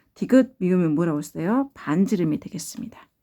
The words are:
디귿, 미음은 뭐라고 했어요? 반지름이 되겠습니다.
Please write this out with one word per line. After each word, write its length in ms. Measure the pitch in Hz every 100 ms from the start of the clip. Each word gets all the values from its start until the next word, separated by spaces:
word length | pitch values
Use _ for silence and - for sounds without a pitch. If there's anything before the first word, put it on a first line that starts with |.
| _
디귿, 420 | - 185 262 262 -
미음은 340 | 180 185 165 151
뭐라고 220 | 170 147
했어요? 540 | 165 160 170 247 269
반지름이 680 | - - 165 196 202 165 151
되겠습니다. 720 | - 156 - - - - - _